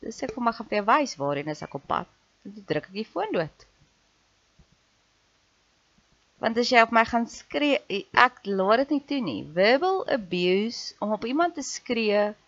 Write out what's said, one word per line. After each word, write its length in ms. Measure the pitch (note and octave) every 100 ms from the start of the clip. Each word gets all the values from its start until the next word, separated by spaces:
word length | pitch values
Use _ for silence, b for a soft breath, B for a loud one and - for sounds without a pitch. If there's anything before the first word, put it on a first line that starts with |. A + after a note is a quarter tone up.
Dis 200 | - A3+
ek 100 | C4 -
vir 80 | A#3
my 60 |
gaan 140 | A3+ A3
vir 80 | G#3
jou 100 | G3+
wys, 260 | C4+ C#4 -
waarheen 320 | C#3+ C#3+ D3
is 100 | D3+ D#3+
ek 120 | C#3+
op 80 | -
pad? 180 | - - _ _ _ -
En 80 |
toe 100 | G#3 G3+
druk 180 | G3+ -
ek 60 | F#3+
die 140 | A3
foon 180 | - G#4+
dood. 320 | C#4 D3+ _ - _ _ _ _ _ _ _ _ _ - _ _ _ _ _ _ _ _ _ _ _ _ _ _ _ _ _
Want 220 | - A3+
as 80 | A#3+
jy 140 | B3 A3+
op 60 |
my 80 | A#3 A#3
gaan 160 | A#3+ A#3
skree, 480 | - - C#4+ D4 C4+ - G3 -
ek 300 | - B3+ - G3
laat 380 | G3 F#3+ A3+
dit 80 | C#4
nie 100 | D4 C#4+
toe 120 | C#4+
nie. 180 | G#3+ - C#3 D#3
Verbal 480 | G3 C4+ F4+ F#4+ - C4+
abuse, 760 | F#3+ F3 F3 F#3 A3 A#3+ - -
om 140 | G#3 G#3+
op 100 | A3+
iemand 300 | C4+ E4+ E4
te 60 | C4
skree 680 | - - A#3 A3 G#3 G#3 G#3+